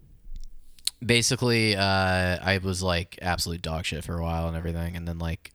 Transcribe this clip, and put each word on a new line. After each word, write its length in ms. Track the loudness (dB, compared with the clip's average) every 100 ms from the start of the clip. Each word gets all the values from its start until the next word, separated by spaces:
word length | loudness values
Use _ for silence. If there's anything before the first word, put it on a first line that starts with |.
| -20 -20 -12 -10 -10 -14 -16 -10 -10 -8 2
basically, 720 | 4 4 2 4 4 4 4
uh, 80 | 4 4 4 4 2 0
I 180 | 2 0
was, 180 | 0 0
like, 380 | 0 0 -2 -6
absolute 400 | -4 -2 -2 -4
dog 240 | -4 -4 -4
shit 180 | -6
for 140 | -6 -4
a 60 |
while 240 | -2 -2 -2
and 100 | -4
everything, 380 | -4 -4 -4 -6
and 100 | -6
then, 120 | -4
like, 320 | -4 -6 -10